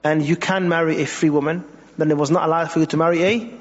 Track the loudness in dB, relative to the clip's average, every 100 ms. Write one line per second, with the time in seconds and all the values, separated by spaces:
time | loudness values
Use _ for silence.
0 | 0 0 0 -2 0 -2 0 0 0 -2
1 | -4 0 0 2 0 -4 -8 -20 -18 -2
2 | 0 2 2 0 2 0 0 0 0 2
3 | 2 2 2 0 -4 -16